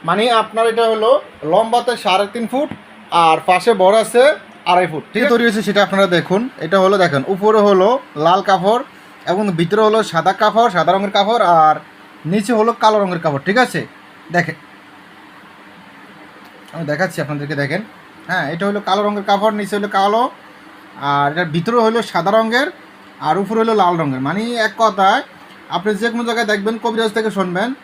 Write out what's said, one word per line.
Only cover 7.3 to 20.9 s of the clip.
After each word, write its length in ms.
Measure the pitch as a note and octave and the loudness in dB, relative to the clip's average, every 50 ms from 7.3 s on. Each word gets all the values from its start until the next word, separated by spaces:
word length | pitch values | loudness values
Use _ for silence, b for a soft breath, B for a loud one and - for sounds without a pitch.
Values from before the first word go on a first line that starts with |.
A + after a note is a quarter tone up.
| G3+ | -4
উপরে 260 | F3 G3 A3 A3 G#3+ G3+ | 0 0 2 4 4 4
হলো 220 | G#3 G3 F#3 F#3 G#3+ B3+ C4+ - - - | 4 4 4 4 2 2 0 -4 -10 -8
লাল 240 | D3 D3+ E3 F3+ G3+ F#3+ G3+ | -2 2 2 2 2 2 0
কাপড় 340 | F#3+ F3+ F3 G3+ A3+ B3 C#4+ - B B B B B B B D#3 | 0 2 2 0 0 0 -2 -8 B B B B B B B -4
এবং 140 | F3 G3 G#3+ G3+ F3 D#3+ | -2 -2 -2 -2 0 -2
ভিতরে 220 | E3+ E3+ G3+ G#3 A3 | -2 0 2 2 2
হলো 120 | G#3+ G#3+ A3+ | 2 2 2
সাদা 300 | G#3 - - E3 D#3 F3+ F#3+ - | -2 0 -4 0 0 0 0 2
কাপড়, 280 | A3 G#3+ G#3+ A3+ A#3 A#3 F3+ | 0 2 2 2 2 2 2
সাদা 160 | E3+ D#3 D#3+ | 0 0 2
রঙের 200 | F#3 F#3+ G3+ G3 G3+ | 0 0 -2 -2 0
কাপড়, 260 | - F#3+ G#3 A#3 A#3 G3+ F3 F3 E3 | 0 0 2 2 2 2 4 4 6
আর 160 | D#3 D#3 D3+ D3+ - - - - - - - - - D3+ | 4 4 2 0 -4 -18 -20 -20 -20 -20 -20 -12 -6 -4
নিচে 200 | F3+ G#3+ G3+ - A#3+ G#3+ | -4 -2 -2 0 0 2
হলো 120 | G#3+ A#3 A3+ - | 2 0 0 2
কালো 160 | A3+ A3 G#3+ G#3 | 2 2 2 2
রঙের 180 | G3+ F#3 F3+ E3 E3+ | 0 -2 -4 -4 -4
কাপড়, 180 | D#3+ C#3+ C#3 C#3 F#3 | -4 -4 -2 -4 0
ঠিক 100 | G3+ B3 B3 | 2 2 0
আছে? 160 | - - D#3+ A2+ - - - - - - - - - E3 | 0 -2 -8 -8 -8 -16 -20 -20 -20 -20 -20 -16 -4 -4
দেখেন 220 | F3 E3 E3 - - - - - - - - - - - - - - - - - - - - - - - - - - - - - - - - - - - - - - - - - - - - | -2 -2 -2 -8 -14 -18 -20 -20 -20 -20 -20 -20 -20 -20 -20 -20 -20 -20 -20 -20 -20 -20 -20 -20 -20 -20 -20 -20 -20 -20 -20 -20 -20 -20 -20 -20 -20 -20 -20 -20 -20 -20 -20 -20 -20 -20 -18
আমি 120 | - E3 E3 C#3+ | -12 -10 -6 -6
দেখাচ্ছি 280 | D3 D3 F#3+ F3+ - - D3 | -2 -2 -2 -4 -4 -8 -6
আপনাদেরকে, 320 | C3+ D3+ C#3+ D3 C#3+ D3+ C#3+ | -6 -6 -8 -6 -6 -4 -4
দেখেন, 180 | C#3+ C3 D#3 F#3+ A3+ - - - - - - - - - | -4 -4 -4 -6 -6 -10 -18 -20 -20 -20 -20 -20 -10 -6
হ্যাঁ, 160 | F3+ F#3 D#3 C3+ | -4 -4 -4 -4
এটা 120 | F3 E3+ G3 G3+ | -6 -4 -4 -4
হলো 120 | G#3 G#3 G3+ - | -4 -4 -2 -2
কালো 140 | F#3+ G3+ G#3 | -2 0 0
রঙের 180 | G#3 G#3 G#3 G3 G#3+ | -2 -4 -4 0 0
কাপড়, 240 | G3+ G3+ G3+ A3 G#3 G#3 | 0 2 2 -2 -2 -2
নিচে 140 | G3+ G3 G#3+ G#3 | -6 -4 -4 -4
হলো 100 | G#3 G3+ G#3 G3 | -4 -2 0 0
কালো, 240 | G3 G#3 G#3 A3+ B3 - - - - - - - - - - - - - | 2 2 2 0 0 -2 -4 -12 -20 -20 -20 -20 -20 -20 -20 -20 -20 -20